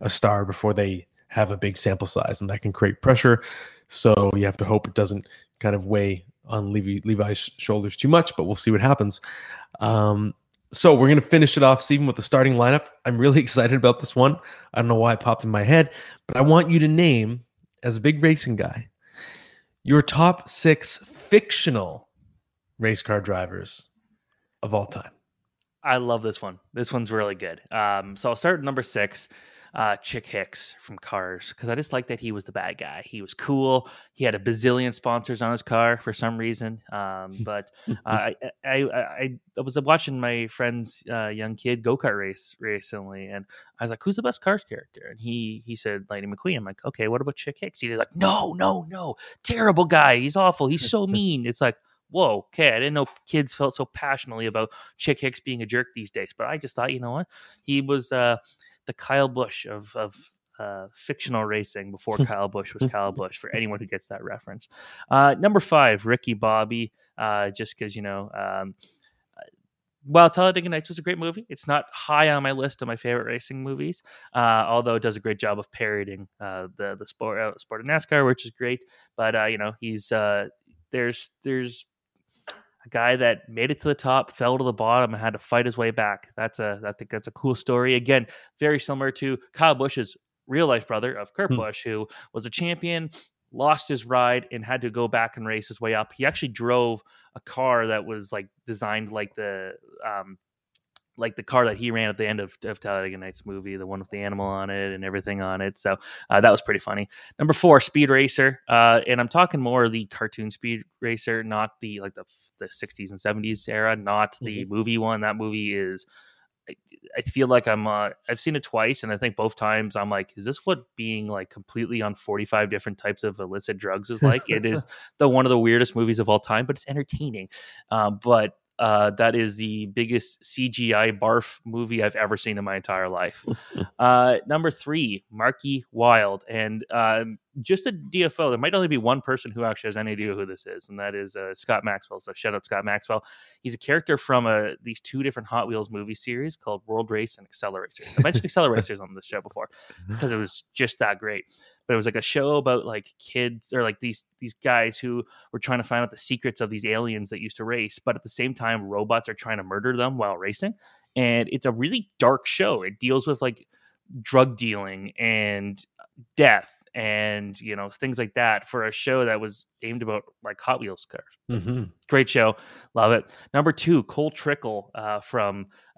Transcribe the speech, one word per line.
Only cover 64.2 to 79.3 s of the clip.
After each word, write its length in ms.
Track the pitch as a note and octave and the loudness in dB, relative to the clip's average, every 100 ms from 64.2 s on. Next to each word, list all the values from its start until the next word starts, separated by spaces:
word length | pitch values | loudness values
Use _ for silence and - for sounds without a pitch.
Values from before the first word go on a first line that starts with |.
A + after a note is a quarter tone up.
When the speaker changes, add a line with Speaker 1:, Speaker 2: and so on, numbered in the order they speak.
Speaker 2:
reference. 460 | - G#2 - G2+ - - - - - | -12 -14 -14 -18 -20 -20 -20 -18 2
Uh, 240 | C3+ C#3 C#3+ | 6 6 6
number 200 | G3+ G3+ | 4 4
five, 460 | - D#3 B2+ G#2 A2 | 4 6 6 4 0
Ricky 300 | B2 - G#2+ | -2 -2 -2
Bobby, 580 | A2 A2 A2 A#2 A2+ _ _ - | 2 2 0 -4 -6 _ _ -6
uh, 320 | A2 G#2 G2+ | -2 -2 -2
just 260 | G2 G#2+ - | -4 -10 -10
'cause, 180 | G#2+ G#2 | -10 -10
you 80 | |
know, 260 | G2+ G2 G#2 G2+ | -8 -8 -10 -8
um, 380 | G2 F#2+ G2 - - _ _ _ _ - - _ _ _ _ _ | -6 -6 -8 -14 -20 _ _ _ _ -20 -20 _ _ _ _ _
while 260 | C#3 D#3+ E3+ | 4 8 8
Talladega 400 | F3+ F#3 F3+ F3 | 8 2 2 -2
Nights 200 | D#3+ D#3 | -4 -6
was 100 | E3+ | -8
a 20 | |
great 160 | E3+ F3 | -6 -4
movie, 300 | E3 F#3 A#3 | -6 -8 -12
it's 180 | C#3 D3 | -10 -2
not 180 | C#3+ - | -2 -2
high 380 | - - D3+ D#3 | -10 0 4 6
on 140 | C#3+ | 4
my 80 | C3+ | 0
list 320 | C3+ C3+ - | -2 -4 -6
of 40 | A#2+ | -8
my 80 | A#2 | -6
favorite 300 | B2 A#2+ A2+ | -2 -2 -2
racing 380 | A#2+ - C3+ | -6 -8 -10
movies, 400 | C3+ C3+ D3+ F3 - - - B2 | -8 -6 -6 -8 -14 -20 -6 2
uh, 280 | A#2 A2 A2 | 4 4 4
although 280 | A#2 A#2+ A2+ | 2 2 0
it 60 | |
does 160 | A2+ G#2 | 0 -2
a 20 | |
great 200 | A2 G#2 | -4 -4
job 180 | G#2+ G#2 | -2 -4
of 140 | - | -6
parodying, 560 | - A2 G#2 G2+ F#2+ F#2+ - | -6 -4 -4 -6 -12 -16 -14
uh, 280 | G2+ F#2 F#2 F#2 | -12 -10 -12 -10
the, 180 | G2+ G2 | -10 -10
the 100 | G#2 | -14
sport, 320 | - A2 G#2 | -8 -6 -4
uh, 180 | G#2+ - | -6 -8
sport 240 | - A2 | -12 -10
of 60 | C3 | -2
nascar, 380 | D#3 - D3 C3 | -2 2 4 4
which 180 | B2 A#2+ | 2 -4
is 60 | |
great. 340 | - B2 B2+ _ _ _ - | -8 -6 -6 _ _ _ -2
But, 180 | A2 | 0